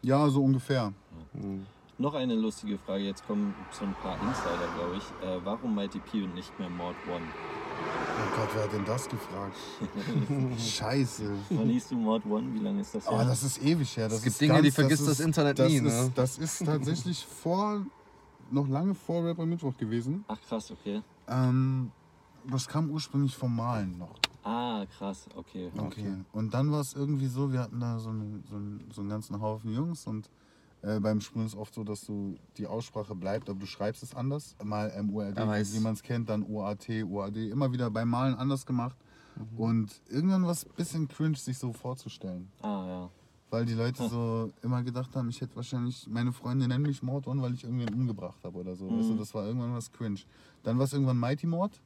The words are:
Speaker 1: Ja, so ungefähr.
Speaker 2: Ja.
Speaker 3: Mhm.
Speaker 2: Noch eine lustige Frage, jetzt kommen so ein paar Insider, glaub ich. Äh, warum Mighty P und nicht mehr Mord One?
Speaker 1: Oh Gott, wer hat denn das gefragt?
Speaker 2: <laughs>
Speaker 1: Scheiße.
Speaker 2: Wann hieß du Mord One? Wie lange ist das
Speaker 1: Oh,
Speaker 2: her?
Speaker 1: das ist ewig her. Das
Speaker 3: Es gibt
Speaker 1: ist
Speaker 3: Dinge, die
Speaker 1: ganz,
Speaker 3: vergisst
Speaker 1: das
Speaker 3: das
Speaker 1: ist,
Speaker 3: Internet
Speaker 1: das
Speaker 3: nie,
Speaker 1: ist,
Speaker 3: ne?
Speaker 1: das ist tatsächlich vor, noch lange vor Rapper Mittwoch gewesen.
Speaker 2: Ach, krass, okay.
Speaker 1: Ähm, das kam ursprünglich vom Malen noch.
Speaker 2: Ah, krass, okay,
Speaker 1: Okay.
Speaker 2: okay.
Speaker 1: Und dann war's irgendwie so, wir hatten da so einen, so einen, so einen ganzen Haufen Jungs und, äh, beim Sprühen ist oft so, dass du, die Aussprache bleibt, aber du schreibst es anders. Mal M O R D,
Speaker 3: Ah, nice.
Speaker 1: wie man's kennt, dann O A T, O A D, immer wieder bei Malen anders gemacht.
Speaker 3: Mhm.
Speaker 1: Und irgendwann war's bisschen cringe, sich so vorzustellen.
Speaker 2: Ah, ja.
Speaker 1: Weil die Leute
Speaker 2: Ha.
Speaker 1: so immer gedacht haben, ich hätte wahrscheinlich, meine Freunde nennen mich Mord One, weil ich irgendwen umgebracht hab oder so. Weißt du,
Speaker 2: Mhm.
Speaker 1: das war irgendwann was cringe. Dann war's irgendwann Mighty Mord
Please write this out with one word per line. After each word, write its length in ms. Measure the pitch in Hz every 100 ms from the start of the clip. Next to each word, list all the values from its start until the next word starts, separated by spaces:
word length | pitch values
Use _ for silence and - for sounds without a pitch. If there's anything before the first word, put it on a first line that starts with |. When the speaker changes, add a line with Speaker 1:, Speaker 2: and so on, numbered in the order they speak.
Speaker 1:
Ja, 260 | 123 135 151
so 160 | 135
ungefähr. 480 | 135 131 - 131 107 98 - 80 80
Speaker 2:
Ja. 80 | -
Speaker 3:
Mhm. 240 | 98 98 98 - - -
Speaker 2:
Noch 160 | 139
eine 220 | 147 127
lustige 420 | 113 110 - 104 98
Frage, 280 | - 98
jetzt 220 | 98 98 -
kommen 280 | 104 101 98 -
so 140 | - -
ein 80 |
paar 260 | 98 95 92
Insider, 480 | 226 262 - 87 85 85
glaub 180 | 85
ich. 320 | 98 - - 92
Äh, 160 | 92 90
warum 280 | 110 127
Mighty 240 | 104 101 98
P 240 | - 110
und 100 | 95
nicht 220 | 90 87 -
mehr 100 | 92
Mord 260 | 87 87 87 -
One? 140 | 87
Speaker 1:
Oh 1120 | 82 76 - - - - - - - - 110 -
Gott, 120 | 107
wer 100 | 110
hat 80 | 107
denn 100 | 104
das 240 | 98 123 -
gefragt? 480 | 113 - 92 98 - - -
Speaker 2:
<laughs> 800 | 196 208 170 170 131 139 131 120
Speaker 1:
Scheiße. 720 | 113 107 110 135 127 - 104 101 101
Speaker 2:
Wann 180 | 170 113
hieß 180 | 247 -
du 60 | 123
Mord 300 | 110 113 107
One? 260 | 107 127
Wie 60 | 110
lange 240 | 101 101
ist 120 | 101
das 140 | 110 -
Speaker 1:
Oh, 80 | 123
Speaker 2:
her? 80 |
Speaker 1:
das 180 | 127 120
ist 200 | 135 -
ewig 340 | 143 170 135 -
her. 140 | 110
Das 80 | 110
Speaker 3:
Es 60 |
gibt 100 | 120
Speaker 1:
ist 60 | -
Speaker 3:
Dinge, 140 | 151 156
die 60 |
Speaker 1:
ganz, 100 | 147
Speaker 3:
vergisst 260 | 135 139 151
Speaker 1:
das 40 | 143
Speaker 3:
das 120 | 139
Speaker 1:
ist, 40 |
Speaker 3:
Internet 340 | 160 160 143 139
Speaker 1:
das 100 | 131
Speaker 3:
nie, 40 | 147
Speaker 1:
ist, 60 |
Speaker 3:
ne? 280 | 139 117 127
Speaker 1:
das 220 | 127 127 -
ist 300 | 160 - 170
tatsächlich 580 | 151 127 165 180 170
vor, 640 | - - - 185 208 208 190 - - - - - -
noch 180 | 131 139
lange 260 | 135 185
vor 300 | 190 - 170
Rapper 220 | 170 170 165
Mittwoch 280 | 170 139 127
gewesen. 480 | 110 117 117 170 208
Speaker 2:
Ach, 100 | 214 -
krass, 240 | 113 -
okay. 300 | - - 202 - - -
Speaker 1:
Ähm, 640 | 123 127 127 131 131 123 - - - - - -
das 180 | 131 -
kam 220 | 151 160
ursprünglich 440 | 156 - 139 139
vom 220 | - 127 117
Malen 400 | 117 117 95 87
noch. 180 | 87 - - -
Speaker 2:
Ah, 420 | - 117 123 110 95 -
krass, 300 | 98 98 - -
okay, 340 | 87 95 90 101
Speaker 1:
Okay. 100 | 107
Speaker 2:
okay. 280 | - 101 95 92
Speaker 1:
Und 220 | 110 113
dann 180 | 120 143
war's 220 | 147 139
irgendwie 320 | 139 139 143 135
so, 260 | 127 139
wir 80 | 127
hatten 200 | 117 120
da 180 | 120 113
so 100 | 110
einen, 340 | 110 107 104 -
so 80 | 104
einen, 320 | 101 101 -
so 120 | -
einen 80 | 101
ganzen 280 | 107 104 101
Haufen 320 | 107 110 110
Jungs 320 | 110 160 165 -
und, 240 | 110 104 - - - _ _
äh, 180 | 101 107
beim 200 | 104 107
Sprühen 240 | - 120
ist 100 | 110
oft 200 | 104 107
so, 100 | -
dass 220 | 107 104 -
du, 320 | 104 98 - - -
die 100 | 104
Aussprache 480 | 110 120 - 101
bleibt, 360 | 101 92 107 -
aber 80 | 98
du 80 | 98
schreibst 360 | - 101 113
es 120 | 123
anders. 420 | 131 127 147 - -
Mal 240 | 104 104 107
M 220 | 98 104
O 60 | 104
R 120 | 101
D, 100 | 98
Speaker 3:
Ah, 20 |
nice. 300 | 110 107 101
Speaker 1:
wie 60 | 107
man's 220 | 110 107
kennt, 280 | - 120 113
dann 140 | 107
O 180 | 98 107
A 140 | 101 101
T, 260 | - 110
O 160 | 104 101
A 80 | 98
D, 220 | 107 110
immer 220 | 120 139
wieder 180 | 123 123
bei 160 | 107 117
Malen 300 | 120 131 127
anders 280 | 131 139
gemacht. 320 | - 127 123 - - - - -
Speaker 3:
Mhm. 220 | 110 113
Speaker 1:
Und 420 | 113 113 104 - -
irgendwann 380 | 127 175 190 175
war's 180 | 170
bisschen 440 | - - 170 160 147
cringe, 280 | - 160 147
sich 220 | - 131
so 160 | 127
vorzustellen. 720 | 110 127 127 - - 95 90 92 -
Speaker 2:
Ah, 240 | 107 101 92
ja. 240 | 90 90 - - - _
Speaker 1:
Weil 160 | 113 117
die 80 |
Leute 300 | 113 117 131
Speaker 2:
Ha. 40 | 117
Speaker 1:
so 420 | 120 117 113 113 -
immer 200 | 120 123
gedacht 320 | 123 123 127
haben, 140 | 135 120
ich 140 | 117
hätte 140 | 123 -
wahrscheinlich, 500 | 120 127 120 123 -
meine 240 | 113 123
Freunde 340 | 120 123 131 123
nennen 160 | 127 147
mich 160 | 135
Mord 240 | 127 139 135
One, 160 | 135
weil 100 | 127
ich 120 | 123
irgendwen 280 | 110 123 120
umgebracht 460 | 110 127 104 90 -
hab 100 | 98
oder 220 | 85 90 90
so. 100 | 95
Weißt 220 | - 113
du, 40 |
Speaker 2:
Mhm. 40 | 110
Speaker 1:
das 160 | 104
war 100 | 110
irgendwann 300 | 104 123 120
was 180 | 120 110
cringe. 280 | - 117 98 - - - -
Dann 160 | - 120
war's 160 | 135
irgendwann 240 | 143 135 127
Mighty 280 | 120 147 170
Mord 360 | 165 202 -